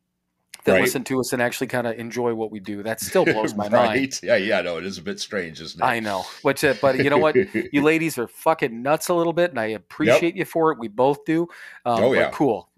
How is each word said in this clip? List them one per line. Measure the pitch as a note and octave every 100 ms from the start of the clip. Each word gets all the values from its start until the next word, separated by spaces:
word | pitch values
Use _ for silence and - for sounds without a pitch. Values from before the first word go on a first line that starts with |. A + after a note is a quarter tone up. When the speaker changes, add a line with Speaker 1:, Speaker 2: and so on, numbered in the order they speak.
| _ _ _ _ _ -
Speaker 1:
that | -
Speaker 2:
Right. | F#2
Speaker 1:
listen | B2 C3
to | - C3
us | A#2
and | B2+
actually | A#2+ - C3
kinda | B2+ A#2 A2+
enjoy | A#2 A#2 A#2+
what | A2+ A2
we | G#2+
do. | F#2+ G2+
That | G#2 A2
still | - F#3+ E3
blows | A2 C#3+
Speaker 2:
<laughs> | G#2
Speaker 1:
my | G#2
mind. | B2 F#2+ C3
Speaker 2:
Right. | C3+ -
Yeah, | F2+ A2+
yeah, | G2+ G2
no, | F2 E2
it | F#2
is | F2+
a |
bit | E2 G2
strange, | - G2+ E2+ D#2
isn't | D#2+ -
it? | B2+
Speaker 1:
I | A#2
know. | G#2+ F#2+ - -
Which, | C#3+ C3+
uh, | D3
but | B2 C#3 C3
you | C#3
know | D3
what? | D#3 F3 F#3+
Speaker 2:
<laughs> | - -
Speaker 1:
You | C#3+
ladies | D3 D#3+ D#3+ B2+
are | A2
fucking | - D#3+ D#3+ C#3 A2+
nuts | C3 D#3 -
a |
little | F3 E3+
bit, | D#3+ F3
and | B2+
I | A2
appreciate | G#2 - - G#2 C3 E3+
Speaker 2:
Yep. | -
Speaker 1:
you | D3
for | E3 D#3+
it. | A#2+
We | A2+
both | G#2 C3 C#3+
do. | - D#3+ E3+ - - - B2
Um, | A2+
Speaker 2:
Oh, | B2
Speaker 1:
but | G#2+
Speaker 2:
yeah. | D2+
Speaker 1:
cool. | - C#3 G2 -